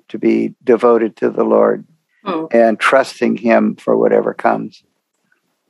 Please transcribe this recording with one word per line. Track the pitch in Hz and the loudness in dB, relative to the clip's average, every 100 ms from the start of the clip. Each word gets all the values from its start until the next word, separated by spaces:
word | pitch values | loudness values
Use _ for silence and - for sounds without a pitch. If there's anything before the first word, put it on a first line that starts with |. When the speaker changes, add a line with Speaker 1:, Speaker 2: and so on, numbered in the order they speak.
| _ | _
Speaker 1:
to | 107 | -4
be | 120 113 113 - | -2 0 -2 -4
devoted | - 113 123 117 110 - | 0 2 4 2 0 -4
to | 120 | -4
the | 107 | -2
Lord | 113 110 107 107 - _ _ _ 202 | 0 2 2 -2 -8 _ _ _ -8
Speaker 2:
Mm. | 165 160 | -8 -2
Speaker 1:
and | 117 113 104 | 2 2 2
trusting | - 135 131 - 117 113 | 0 0 0 -2 -4 -2
him | 113 113 107 - | 0 0 0 -4
for | - 113 | -2 0
whatever | 113 107 110 | 2 2 -2
comes. | - 117 110 110 - _ _ _ _ _ _ _ _ | -2 -2 -4 -6 -16 _ _ _ _ _ _ _ _